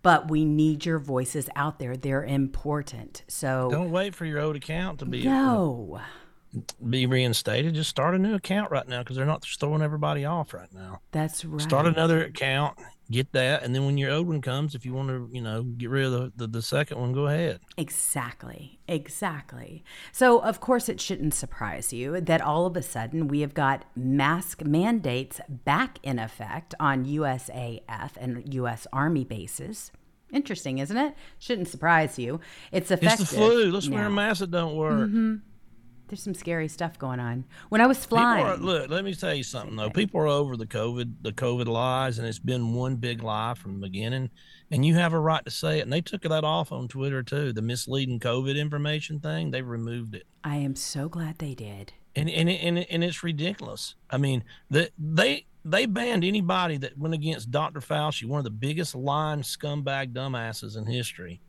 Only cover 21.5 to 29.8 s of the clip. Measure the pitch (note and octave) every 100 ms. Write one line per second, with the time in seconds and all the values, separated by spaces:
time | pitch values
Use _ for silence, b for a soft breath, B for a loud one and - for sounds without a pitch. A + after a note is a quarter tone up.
21.5 | - G#2+ C#2+ - A#2 B2+ F3 E3 E3 D3
22.5 | D3+ F3+ F3 C3+ A#2+ A2+ D3+ D3+ C#3+ D3
23.5 | D3 C#3 C#3 - - B2+ C#3 C#3 E3+ F3+
24.5 | - D#3 D3+ G3+ A#3 D#3 B2 C3 - -
25.5 | B2+ - D3 B3+ - C3+ B2+ A2 - G#2+
26.5 | A#2 E3 - D3 C3+ C3 D3 D3 B2+ -
27.5 | B2+ A#2+ A#2 - A2 C#3+ - B2+ A#2+ C#3
28.5 | C3+ B2 A2+ - B2+ D3 D#3+ B2 A2+ E2+
29.5 | - C3+ A3